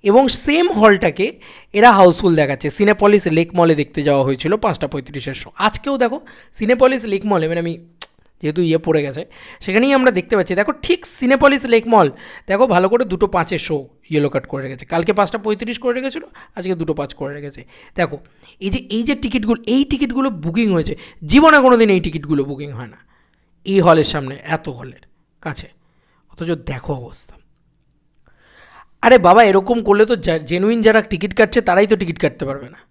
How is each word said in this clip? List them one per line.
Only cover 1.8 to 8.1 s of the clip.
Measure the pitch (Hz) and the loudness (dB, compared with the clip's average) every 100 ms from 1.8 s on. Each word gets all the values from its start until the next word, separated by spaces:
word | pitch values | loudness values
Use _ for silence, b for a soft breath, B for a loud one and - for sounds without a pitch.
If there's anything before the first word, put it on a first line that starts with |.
| 233 | 6
হাউসফুল | 196 185 165 196 165 | 8 6 6 0 2
দেখাচ্ছে। | 139 135 147 | 0 -2 -6
সিনেপলিস | - 202 208 202 208 180 | 0 0 2 4 4 2
লেক | 160 165 | -2 -2
মলে | 185 170 | 2 2
দেখতে | 151 143 - | 2 -2 -4
যাওয়া | 147 139 | 0 0
হয়েছিল | 131 135 - 214 | 0 -2 -2 -2
পাঁচটা | 220 156 156 | -2 -4 -6
পঁয়ত্রিশের | 151 131 147 127 | -8 -10 -12 -12
শো। | 131 - - | -12 -16 -4
আজকেও | 208 208 - 269 | -4 -4 -6 -2
দেখো, | 240 269 - B B | -2 -4 -14 B B
সিনেপলিস | - 214 247 262 262 | -8 -2 2 2 2
লেক | 220 196 208 | -4 -6 -2
মলে, | 190 160 | -2 -2
মানে | 170 | -4
আমি | 170 170 - _ - | -6 -10 -16 _ -16